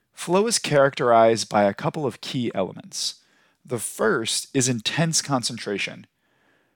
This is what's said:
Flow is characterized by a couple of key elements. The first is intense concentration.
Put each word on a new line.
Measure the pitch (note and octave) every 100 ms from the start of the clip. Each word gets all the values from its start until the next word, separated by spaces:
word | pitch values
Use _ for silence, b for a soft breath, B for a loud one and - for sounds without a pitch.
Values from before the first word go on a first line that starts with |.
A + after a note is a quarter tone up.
| _
Flow | - - F#3 A3+
is | G#3
characterized | - C#3+ C#3 C3+ B2 A2+ A2+ A2+ -
by | G#2+
a | G2+
couple | G2+ D3+ D#3+ C#3
of | -
key | - C3+ A2+
elements. | - F#2 - - - - - b b b b -
The | A#2+
first | - - G#3+ C#3+ A2+ - -
is | C#3 B2
intense | A#2+ - - E3 D3+
concentration. | - C3 A2+ A#2 G#2+ G2+ - F2 F2 _ _ _ _ _ _